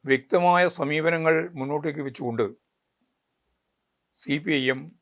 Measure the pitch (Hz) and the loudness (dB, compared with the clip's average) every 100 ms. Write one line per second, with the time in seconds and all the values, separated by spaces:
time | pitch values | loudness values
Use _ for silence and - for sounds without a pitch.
0 | 135 135 - 180 175 175 180 175 139 151 | 2 0 2 2 4 4 2 0 -2 0
1 | 160 170 160 160 175 165 135 147 156 147 | 0 2 2 2 0 -8 -6 -4 -4 -6
2 | 139 120 120 113 101 82 _ _ _ _ | -10 -8 -6 -2 -4 -6 _ _ _ _
3 | _ _ _ _ _ _ _ _ _ _ | _ _ _ _ _ _ _ _ _ _
4 | _ _ - 143 151 147 131 131 160 _ | _ _ -4 -4 0 0 0 -2 -8 _